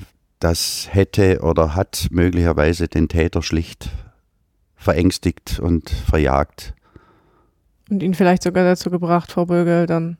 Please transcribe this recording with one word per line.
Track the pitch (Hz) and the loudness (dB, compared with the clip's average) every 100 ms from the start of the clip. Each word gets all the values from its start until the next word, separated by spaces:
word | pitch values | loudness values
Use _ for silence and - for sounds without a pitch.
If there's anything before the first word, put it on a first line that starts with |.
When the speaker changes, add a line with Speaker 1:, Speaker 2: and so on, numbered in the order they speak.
| 87 _ _ - | -6 _ _ -4
Speaker 1:
das | 117 117 - - - | -2 -2 -4 -8 -4
hätte | 98 95 - 95 92 | 0 0 2 2 2
oder | 82 82 80 85 | 0 2 2 0
hat | 101 - - | -4 -4 -4
möglicherweise | 85 87 87 85 76 76 85 82 | 0 2 2 0 2 0 0 -2
den | 80 80 | -2 0
Täter | 82 80 87 | 0 0 -2
schlicht | 78 82 85 - - - - _ _ _ _ _ _ _ | -2 -4 -4 -10 -12 -12 -16 _ _ _ _ _ _ _
verängstigt | - 78 90 - 90 - - - | -2 2 2 0 -4 -4 -8 -4
und | 85 82 - | 0 -2 -2
verjagt. | - - 82 69 67 - - - - _ - _ _ _ _ _ _ _ _ - | -6 0 2 2 2 -2 -6 -18 -18 _ -20 _ _ _ _ _ _ _ _ -6
Speaker 2:
Und | 202 | -4
ihn | 175 | -2
vielleicht | 180 185 185 | 2 4 4
sogar | 180 185 | 2 2
dazu | 180 180 175 | 2 2 -2
gebracht, | 175 170 175 - | -4 0 0 0
Frau | - 175 | -4 0
Bögel | 175 170 170 170 | 0 2 2 0
dann | 165 165 170 | -2 -4 -10